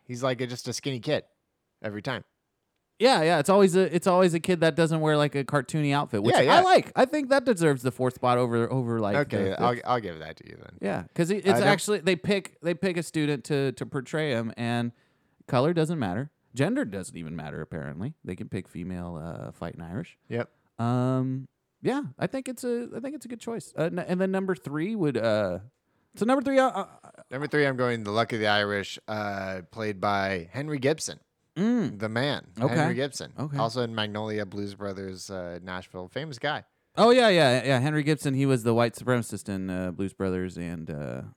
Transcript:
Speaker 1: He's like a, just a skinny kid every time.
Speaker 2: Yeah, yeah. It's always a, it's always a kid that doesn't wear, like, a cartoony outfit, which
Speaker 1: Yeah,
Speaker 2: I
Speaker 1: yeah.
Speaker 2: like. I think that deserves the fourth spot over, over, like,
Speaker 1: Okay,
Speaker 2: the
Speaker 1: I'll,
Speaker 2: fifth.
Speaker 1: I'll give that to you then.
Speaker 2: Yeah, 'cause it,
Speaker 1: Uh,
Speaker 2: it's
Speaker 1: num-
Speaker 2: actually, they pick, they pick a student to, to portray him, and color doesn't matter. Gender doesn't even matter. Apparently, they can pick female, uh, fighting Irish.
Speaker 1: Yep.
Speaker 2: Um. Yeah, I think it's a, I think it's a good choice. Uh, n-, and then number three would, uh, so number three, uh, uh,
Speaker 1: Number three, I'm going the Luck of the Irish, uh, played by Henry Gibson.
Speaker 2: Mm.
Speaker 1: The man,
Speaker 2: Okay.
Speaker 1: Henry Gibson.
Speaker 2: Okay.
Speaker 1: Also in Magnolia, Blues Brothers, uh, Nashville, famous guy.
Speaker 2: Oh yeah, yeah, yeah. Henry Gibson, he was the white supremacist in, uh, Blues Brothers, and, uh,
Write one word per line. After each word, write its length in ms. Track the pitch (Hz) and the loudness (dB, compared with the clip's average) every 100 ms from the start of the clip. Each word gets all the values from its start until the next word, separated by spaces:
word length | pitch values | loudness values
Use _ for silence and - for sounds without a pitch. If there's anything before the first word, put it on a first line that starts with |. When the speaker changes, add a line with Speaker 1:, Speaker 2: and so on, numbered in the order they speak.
| - | -14
Speaker 1:
He's 160 | 123 | -4
like 180 | 131 123 | -2 -2
a, 60 | 123 | -4
just 220 | 123 127 | -6 -8
a 40 | |
skinny 280 | 113 143 127 | -6 -6 -6
kid 240 | 117 127 - _ _ _ _ _ | -2 -2 -4 _ _ _ _ _
every 180 | 107 104 | -10 -8
time. 220 | 117 113 - _ _ _ _ _ _ _ | -6 -8 -10 _ _ _ _ _ _ _
Speaker 2:
Yeah, 240 | 240 202 | 2 4
yeah. 160 | 160 170 | 4 2
It's 80 | 143 | 4
always 260 | 196 190 | 6 6
a, 180 | 180 180 | 6 2
it's 140 | 170 185 | 2 2
always 260 | 180 185 | 4 4
a 60 | 165 | 2
kid 220 | 156 180 | 0 2
that 160 | 165 151 | 2 4
doesn't 240 | 165 160 | 2 4
wear, 160 | 156 151 | 2 4
like, 180 | 147 | 2
a 80 | 139 | 0
cartoony 500 | 131 147 127 160 143 | 0 -2 0 0 2
outfit, 300 | 143 147 107 | 0 0 0
which 140 | 104 - | 4 4
Speaker 1:
Yeah, 60 | |
Speaker 2:
I 20 | |
Speaker 1:
yeah. 160 | 139 185 | 8 6
Speaker 2:
like. 320 | 370 370 - | 8 6 4
I 100 | - | 2
think 260 | 254 302 262 | 2 2 2
that 140 | 277 | 2
deserves 380 | 254 190 165 135 | 2 4 4 4
the 80 | 127 | 0
fourth 240 | - 127 | 0 -2
spot 240 | - 127 123 | 2 2 4
over, 320 | 123 117 117 | 2 2 2
over, 300 | 131 120 117 | 0 0 0
like, 160 | 101 135 | 2 0
Speaker 1:
Okay, 280 | 143 - 98 | 0 0 -2
Speaker 2:
the 120 | - | 0
Speaker 1:
I'll, 120 | 120 | 0
Speaker 2:
fifth. 80 | 120 | 0
Speaker 1:
I'll 140 | - 123 | -2 -2
give 220 | 101 80 | -2 -10
that 160 | 78 78 | -12 -14
to 120 | - | -18
you 80 | 78 | -20
then. 200 | - 90 | -20 -8
Speaker 2:
Yeah, 240 | 196 - 156 | -6 -4 -6
'cause 180 | - 165 | -2 0
it, 120 | 202 | 0
Speaker 1:
Uh, 60 | 180 | 2
Speaker 2:
it's 80 | 185 | 4
Speaker 1:
num- 100 | 196 | 4
Speaker 2:
actually, 300 | 196 - 208 | 2 0 0
they 160 | 156 | 0
pick, 460 | 180 - 202 - _ | 0 0 -2 -2 _
they 140 | 160 | -4
pick 220 | 170 190 175 | -2 -2 -2
a 60 | |
student 400 | 160 160 147 143 | -2 0 0 -2
to, 280 | - 143 135 | -2 0 0
to 120 | - 120 | -4 -6
portray 440 | 143 127 160 156 | -6 -4 -4 0
him, 220 | 117 113 - | -2 -2 -4
and 360 | 117 120 120 - _ _ _ _ - | -2 -2 -2 -6 _ _ _ _ -2
color 240 | 123 143 | 2 2
doesn't 240 | 170 156 170 | 2 0 0
matter. 320 | 104 92 143 _ _ | -2 -2 -6 _ _
Gender 300 | 120 151 262 | -2 0 0
doesn't 320 | 233 95 87 - | -4 -6 -10 -12
even 180 | 80 | -10
matter. 260 | 82 76 76 | -8 -8 -8
Apparently, 540 | 78 85 71 73 120 160 | -8 -8 -8 -8 -10 -10
they 120 | - 92 | -12 -10
can 120 | - | -8
pick 200 | 104 90 | -8 -10
female, 480 | 85 87 90 87 85 | -10 -8 -8 -8 -8
uh, 300 | 80 - - | -10 -10 -12
fighting 300 | - 85 - | -10 -10 -10
Irish. 340 | 82 95 175 _ _ | -10 -10 -10 _ _
Speaker 1:
Yep. 200 | 117 - _ _ - | -6 -6 _ _ -4
Speaker 2:
Um. 680 | 117 123 127 131 131 131 131 _ _ _ | 0 2 2 0 0 -4 -8 _ _ _
Yeah, 220 | 160 269 208 - | -2 -2 -4 -6
I 80 | 185 | -6
think 200 | 269 262 | -6 -8
it's 140 | 247 | -8
a, 260 | 247 240 240 | -4 -4 -6
I 60 | - | -10
think 160 | 269 294 | -10 -12
it's 80 | |
a 40 | 233 | -12
good 120 | 240 | -12
choice. 320 | - 233 - - | -8 -10 -10 -4
Uh, 80 | |
n-, 140 | 165 175 | -4 -4
and 220 | - 180 | -4 0
then 100 | 190 | 0
number 240 | 190 190 | 0 -2
three 400 | 185 - 147 180 | -4 -4 -4 -4
would, 220 | 226 156 117 | 0 0 2
uh, 420 | 113 107 98 87 107 _ _ _ _ | 2 2 0 -2 -8 _ _ _ _
so 100 | - | -4
number 180 | 208 269 | 2 2
three, 160 | 277 269 | 4 4
uh, 80 | 262 | 4
uh, 180 | 185 185 - - - - | 0 -8 -12 -20 -20 -12
Speaker 1:
Number 160 | 131 147 | -8 -2
three, 180 | 151 139 | 2 2
I'm 100 | 127 | 2
going 280 | 123 117 | 0 0
the 80 | 104 | 0
Luck 200 | 107 113 | 0 0
of 60 | 113 | 2
the 80 | 107 | 4
Irish, 500 | 104 104 101 95 - - | 4 2 0 -4 -10 -8
uh, 540 | 107 104 98 95 95 87 | -6 -4 -4 -6 -8 -10
played 280 | 113 107 98 | -6 -6 -2
by 480 | 101 101 98 95 82 | 0 2 0 -2 -4
Henry 260 | 123 151 147 | -8 -6 0
Gibson. 400 | 127 156 - 73 _ _ _ | 0 0 -4 -12 _ _ _
Speaker 2:
Mm. 440 | 151 214 247 147 101 | -2 0 2 -2 -4
Speaker 1:
The 100 | 107 | -4
man, 380 | 113 143 107 - 104 | -2 -2 -4 -8 -4
Speaker 2:
Okay. 160 | 131 | 0
Speaker 1:
Henry 200 | - 147 | 2 0
Gibson. 360 | 120 143 - 65 - | 0 -4 -6 -12 -8
Speaker 2:
Okay. 200 | 147 143 | -6 -2
Speaker 1:
Also 240 | 113 120 | -2 -2
in 120 | 120 | -4
Magnolia, 520 | 113 104 104 110 107 101 | -4 -4 -4 -4 -4 -6
Blues 280 | 101 101 | -6 -8
Brothers, 540 | 101 101 95 95 92 - | -8 -8 -8 -10 -10 -10
uh, 300 | 95 87 87 | -10 -8 -10
Nashville, 460 | 92 92 - 92 90 | -10 -10 -10 -12 -10
famous 300 | 131 156 127 | -10 -10 -6
guy. 260 | 143 139 - _ _ - | -6 -6 -10 _ _ 4
Speaker 2:
Oh 140 | 220 | 6
yeah, 180 | 254 233 | 8 8
yeah, 340 | 175 139 123 | 6 6 4
yeah. 160 | 120 131 | 2 2
Henry 240 | 139 151 | 2 0
Gibson, 300 | 143 151 147 | 0 0 0
he 140 | 135 139 | 2 2
was 160 | 131 | 2
the 100 | 113 | 4
white 220 | 113 117 | 4 2
supremacist 560 | - 113 123 110 101 - | 0 0 0 0 -8 -6
in, 180 | 98 95 | -6 -4
uh, 220 | 92 92 | -4 -4
Blues 240 | 85 98 | -4 -6
Brothers, 420 | - 95 90 92 87 | -2 -2 -2 -4 -6
and, 340 | 85 85 80 | -8 -8 -8
uh, 320 | 76 69 64 104 | -8 -8 -8 -10